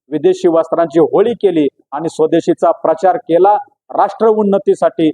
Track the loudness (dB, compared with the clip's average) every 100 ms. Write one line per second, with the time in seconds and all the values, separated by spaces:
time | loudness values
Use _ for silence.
0 | -10 -2 -2 0 0 0 0 -2 0 0
1 | 2 2 0 0 -2 0 -2 -4 _ -10
2 | -8 -4 0 0 0 0 -2 0 -2 0
3 | 0 -2 -2 2 2 0 -4 _ -8 -4
4 | -2 0 0 2 0 0 0 0 -2 0
5 | -2